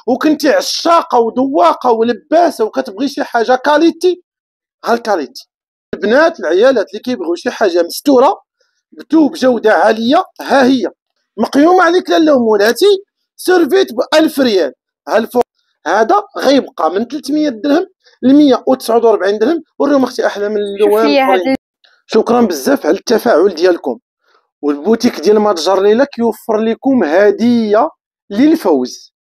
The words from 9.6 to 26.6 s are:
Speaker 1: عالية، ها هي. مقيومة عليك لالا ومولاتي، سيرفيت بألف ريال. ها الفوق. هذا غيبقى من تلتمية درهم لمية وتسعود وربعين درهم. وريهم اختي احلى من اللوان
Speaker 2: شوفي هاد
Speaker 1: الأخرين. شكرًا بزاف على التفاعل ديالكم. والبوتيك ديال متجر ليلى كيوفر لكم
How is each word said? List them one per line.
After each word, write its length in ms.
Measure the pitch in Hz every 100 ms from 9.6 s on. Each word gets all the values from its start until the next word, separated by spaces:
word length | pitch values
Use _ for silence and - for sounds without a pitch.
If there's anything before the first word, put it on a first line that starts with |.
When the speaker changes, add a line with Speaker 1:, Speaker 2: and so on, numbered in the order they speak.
| 214
Speaker 1:
عالية، 500 | 185 220 226 233 330 - -
ها 240 | 277 262 247
هي. 260 | 262 170 - _ _ _ -
مقيومة 460 | 233 269 320 370
عليك 260 | 339 359 359
لالا 240 | 339 311
ومولاتي، 680 | 269 226 214 208 233 403 392 - _ _ -
سيرفيت 580 | - 370 285 381 -
بألف 460 | 233 - 311 311 285
ريال. 340 | 254 190 143 - _ _ -
ها 100 | 196
الفوق. 260 | 226 240 - _ _ _ 151
هذا 360 | 196 226 403 415 -
غيبقى 540 | 254 277 196 - 160
من 160 | 185 240
تلتمية 420 | 285 - 302 302
درهم 360 | 220 285 302 392 _ _ _
لمية 420 | 247 294 294 226 -
وتسعود 380 | 262 - 226 226
وربعين 320 | 196 190 208
درهم. 260 | 220 330 - -
وريهم 240 | 285 277
اختي 220 | 254 - 208
احلى 240 | 202 208
من 80 | 214
اللوان 460 | 202 202 208 208
Speaker 2:
شوفي 160 | 254 277
هاد 160 | 262 254
Speaker 1:
الأخرين. 200 | 254 269 _ _ _ _ -
شكرًا 360 | 214 - 240
بزاف 440 | 220 156 240 277 302
على 120 | 381
التفاعل 580 | - 226 240 160 202 156
ديالكم. 440 | 180 175 135 117 _ _ _ _ _ _
والبوتيك 580 | 147 143 170 226 240 -
ديال 200 | 165 214
متجر 420 | 208 175 156 190
ليلى 240 | 202 226 277
كيوفر 520 | - 233 - -
لكم 460 | 214